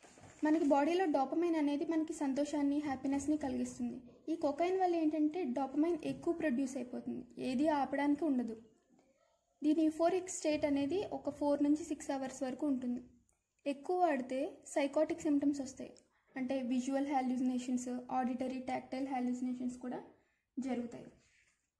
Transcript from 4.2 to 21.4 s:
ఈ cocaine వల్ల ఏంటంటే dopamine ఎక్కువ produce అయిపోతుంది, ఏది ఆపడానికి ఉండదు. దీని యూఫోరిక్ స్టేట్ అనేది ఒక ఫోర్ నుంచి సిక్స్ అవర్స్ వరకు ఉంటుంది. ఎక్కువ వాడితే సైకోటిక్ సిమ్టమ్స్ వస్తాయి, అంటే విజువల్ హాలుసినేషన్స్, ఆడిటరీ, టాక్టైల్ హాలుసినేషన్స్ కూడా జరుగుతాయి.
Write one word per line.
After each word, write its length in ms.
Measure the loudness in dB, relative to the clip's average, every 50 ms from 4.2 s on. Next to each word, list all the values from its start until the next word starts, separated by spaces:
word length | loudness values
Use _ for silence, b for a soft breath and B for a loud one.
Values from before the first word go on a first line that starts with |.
| B -4
ఈ 80 | -4
cocaine 440 | 0 0 0 0 2 2 2 2 2
వల్ల 160 | 4 4 4
ఏంటంటే 480 | 4 2 2 4 4 2 2 2 0 -2
dopamine 540 | -2 -2 -2 -2 -2 0 2 2 2 2 0 -2
ఎక్కువ 300 | -4 -4 -4 -2 -2 -2
produce 420 | 0 0 0 0 0 0 -2 -4
అయిపోతుంది, 500 | -6 -8 -8 -8 -8 -6 -6 -8 -8 -8 -12 -10 -6
ఏది 300 | -4 -2 0 2 4 4
ఆపడానికి 560 | 4 4 2 0 0 2 2 2 2 2 2
ఉండదు. 380 | 2 2 2 0 -2 -6 -10 -14 -20 _ _ _ _ b b b b b b b b b b b _ _ -2 2
దీని 200 | 2 4 4 4
యూఫోరిక్ 480 | 2 4 4 2 4 4 2 -2 -4
స్టేట్ 340 | -6 -2 0 0 0 2 2
అనేది 400 | 2 2 2 0 0 0 -2 -2
ఒక 260 | -2 -6 -6 -6 -6
ఫోర్ 320 | -4 0 0 2 2 4 4
నుంచి 220 | 4 4 2 2
సిక్స్ 260 | -4 -6 -6 -4 -4
అవర్స్ 320 | -4 -2 -4 -6 -6 -4 -4
వరకు 240 | -4 -4 -2 0
ఉంటుంది. 340 | 0 0 0 -2 -4 -4 -4 -6 -12 -20 -20 _ _ _ _ _ _ _ _ -6
ఎక్కువ 340 | -6 -4 -4 -2 -2 2 4
వాడితే 580 | 4 4 2 2 -2 -4 -4 -4 -4 -4 -6 -10 -10
సైకోటిక్ 540 | -4 -2 0 0 2 2 2 0 0 0 -2
సిమ్టమ్స్ 400 | 0 2 2 4 4 2 0 0
వస్తాయి, 320 | -4 -8 -10 -12 -14 -14 -16 -20 -20 _ _ _ _ _ -8
అంటే 260 | -6 -4 -2 -2 -2 -2
విజువల్ 440 | 0 0 0 0 0 0 0 0
హాలుసినేషన్స్, 920 | 2 0 0 0 0 0 0 0 0 0 0 -2 -2 -2 -2 -2 -4 -6 -8 -6 -4
ఆడిటరీ, 480 | -2 0 0 0 -2 -2 -4 -4 -4 -6
టాక్టైల్ 500 | -6 -4 -6 -6 -6 -6 -6 -4 -4 -2
హాలుసినేషన్స్ 720 | -2 -2 0 0 -2 -2 -2 -4 -4 -2 -4 -6 -6 -6
కూడా 240 | -8 -8 -8 -8 -10 -14 b b b b b b b b -8 -6
జరుగుతాయి. 460 | -4 -2 -2 -2 -4 -6 -8 -12 -14 -16 -18 _ b b b b